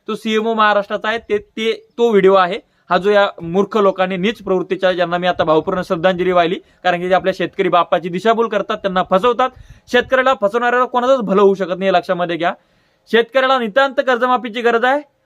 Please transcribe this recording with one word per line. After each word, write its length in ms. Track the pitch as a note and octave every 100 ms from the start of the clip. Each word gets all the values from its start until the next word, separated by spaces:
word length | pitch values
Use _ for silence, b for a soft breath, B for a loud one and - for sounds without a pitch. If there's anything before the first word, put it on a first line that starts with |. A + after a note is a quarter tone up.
| -
तो 60 |
सीएमओ 400 | G#3+ A3 A3 A3
महाराष्ट्राचा 540 | A3+ G#3 G#3 - G#3 G#3+
आहे, 100 | A#3
ते, 200 | - G#3
ते, 500 | G#3 - A3+ - _ -
तो 120 | A#3+
व्हिडिओ 240 | G3+ F#3
आहे. 240 | F#3+ F3+ A3+ - _ -
हा 80 | F3+
जो 120 | F#3+
या 180 | G3+ G3+ -
मूर्ख 340 | E3+ F3+ G3 A3
लोकांनी, 400 | G3 F#3 F#3 F#3+
नीच 260 | G3+ -
प्रवृत्तीच्या, 500 | F#3+ F#3 F3 F#3 F#3
ज्यांना 260 | F3 E3+ F3
मी 80 | F3+
आता 180 | F3
भावपूर्ण 360 | E3 D#3 F3 F#3
श्रद्धांजली 520 | - F3 F3+ F3+ F3+
वाहिली, 220 | F3+ E3+ G#3+ b b
कारण 160 | F3+ F3
की 80 | F3+
ते 60 |
आपल्या 180 | F#3 F3+ F#3
शेतकरी 300 | E3+ - F3+
बापाची 400 | F3 E3 F3+ F3+
दिशाभूल 400 | F3+ G#3+ A3 A#3
करतात, 280 | G#3 G3 G#3+
त्यांना 260 | F#3+ F#3 F3
फसवतात. 400 | F#3 B3 A#3 B3+ - b b b
शेतकऱ्याला 420 | B3 A#3 C4 C4 C4
फसवणाऱ्याला 440 | G3+ A#3 A#3+ B3
कोणाचंच 360 | B3 B3 B3 C4+
भलं 220 | G3 G3
होऊ 120 | G3
शकत 240 | F#3+ F3 F3+
नाही, 120 | F#3+
हे 60 | F3+
लक्षामध्ये 400 | F3+ F3+ E3+ E3+
घ्या. 160 | E3+ A3+ _ _ _ _ -
शेतकऱ्याला 460 | A3 A3+ C4 C4 C4
नितांत 360 | A3+ C4 C#4 C4+
कर्जमाफीची 640 | B3+ A#3 B3 B3 A#3 A3+
गरज 240 | A#3 A#3
आहे 180 | B3+ D4 D4 _